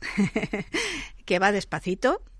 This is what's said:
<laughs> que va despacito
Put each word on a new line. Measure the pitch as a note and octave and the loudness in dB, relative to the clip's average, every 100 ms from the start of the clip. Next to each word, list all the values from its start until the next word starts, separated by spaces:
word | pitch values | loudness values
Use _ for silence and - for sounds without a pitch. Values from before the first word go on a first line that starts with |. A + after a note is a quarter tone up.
| - - | -8 0
<laughs> | G3 A3 - G3+ - - A4 D#4+ - - | 0 0 -4 -6 -4 -4 -4 -6 -10 -14
que | - F3 | 0 4
va | F#3+ | 4
despacito | G3+ - D3+ - F#3 B3+ - - - | 4 0 -4 -2 2 2 2 -2 -20